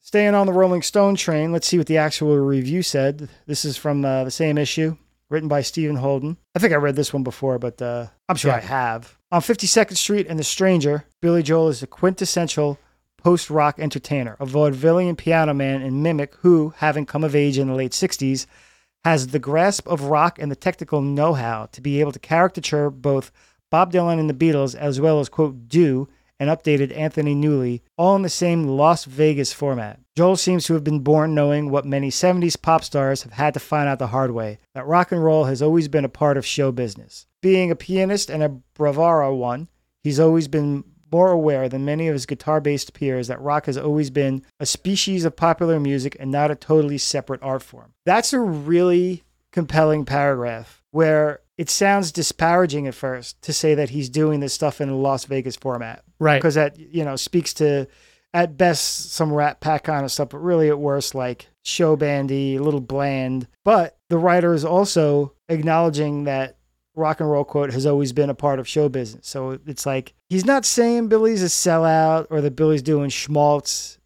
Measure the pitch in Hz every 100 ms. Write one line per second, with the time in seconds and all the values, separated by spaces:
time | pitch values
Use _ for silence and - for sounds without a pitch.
0 | - 214 208 202 196 185 185 180 - 208
1 | 202 196 - 156 156 170 - 180 156 156
2 | 151 - 151 147 139 139 127 170 180 143
3 | 135 147 147 - - 143 151 131 156 143
4 | 139 131 131 - 160 147 143 - 160 160
5 | _ _ _ 156 156 147 135 - 156 147
6 | 135 139 143 165 _ - 202 151 147 139
7 | 143 147 127 - 135 127 120 - 123 120
8 | 117 _ _ 170 143 120 101 131 123 113
9 | 120 _ _ 175 - 233 196 - 208 180
10 | - 208 165 160 143 - 190 180 147 147
11 | - _ 170 170 147 160 160 131 135 -
12 | 180 185 185 - 165 - 147 143 _ _
13 | _ _ 175 175 - 151 147 143 151 139
14 | - 143 120 107 139 139 151 131 156 170
15 | 180 170 - 165 156 139 135 135 131 131
16 | 156 156 143 _ 180 170 156 - 151 147
17 | 143 147 156 143 143 135 135 131 131 -
18 | 190 - 135 131 - _ _ _ _ _
19 | 165 160 131 143 131 156 185 202 - 160
20 | 139 151 165 - 147 135 - 175 160 -
21 | 139 143 156 147 117 113 110 - 131 143
22 | 147 139 - 160 180 175 - 151 147 135
23 | 131 139 131 _ _ _ _ 160 180 180
24 | 170 165 156 135 165 147 139 127 147 131
25 | 156 156 135 - 151 131 117 156 170 131
26 | 135 _ _ _ 139 156 - 143 135 139
27 | 156 151 147 143 151 147 123 120 _ -
28 | 175 196 185 - 175 170 151 135 151 170
29 | - 131 156 143 131 - 143 127 107 104
30 | _ - 175 190 - 180 - 165 147 151
31 | 135 156 156 151 143 147 147 143 139 139
32 | 139 - 180 180 170 - - 160 - 147
33 | 135 135 120 110 147 139 - 151 143 135
34 | 127 123 131 117 110 104 _ 135 131 170
35 | 180 175 160 156 135 131 151 165 151 151
36 | 135 - 151 139 120 - 139 123 120 101
37 | 110 - _ _ 185 190 180 165 - 185
38 | 190 202 - 156 151 135 _ _ 151 143
39 | 165 165 139 135 123 123 165 _ _ _
40 | 151 139 160 165 147 151 147 143 - _
41 | _ 170 185 175 156 139 131 131 139 151
42 | 165 143 123 139 - 156 147 143 - -
43 | 143 127 120 123 139 147 147 131 151 151
44 | 143 131 139 135 - _ 147 - 180 190
45 | - 190 165 - 165 165 170 160 143 139
46 | 131 - 135 139 151 147 - 156 147 143
47 | - 147 - 131 135 135 - 120 117 _
48 | - 202 233 269 226 156 143 170 180 175
49 | 180 180 _ _ _ - 165 156 156 156
50 | 127 139 143 135 120 113 110 _ _ 151
51 | 160 156 151 143 _ - 170 - 196 202
52 | 175 160 156 - 165 175 180 143 139 123
53 | 135 127 120 - - 151 160 151 139 135
54 | 131 135 156 151 139 - 151 - 143 135
55 | 135 135 - 135 131 - 135 123 113 113
56 | _ _ 156 143 165 151 147 151 156 165
57 | 147 135 - 175 160 - 151 143 135 _
58 | _ _ _ 175 170 139 180 156 - -
59 | - - 160 147 147 139 151 151 - 151
60 | 135 - 139 143 170 170 156 147 147 139
61 | 139 135 127 120 - _ - - 170 156
62 | 147 143 139 135 139 135 147 147 120 135
63 | 139 135 131 131 127 _ - 214 170 _
64 | _ 170 180 180 170 165 151 175 196 180
65 | 151 143 143 _ _ 165 156 160 170 147
66 | 151 147 143 135 131 - _ _ _ 156
67 | 156 151 156 147 147 147 143 127 139 143
68 | 139 123 143 139 143 135 123 151 147 131
69 | 117 113 - 139 131 131 147 139 - 135
70 | 127 _ _ 185 190 277 226 - 233 240
71 | 226 220 220 220 180 - 180 165 160 160
72 | 160 160 - 156 147 131 156 151 131 151
73 | 143 - - 147 147 147 - - - -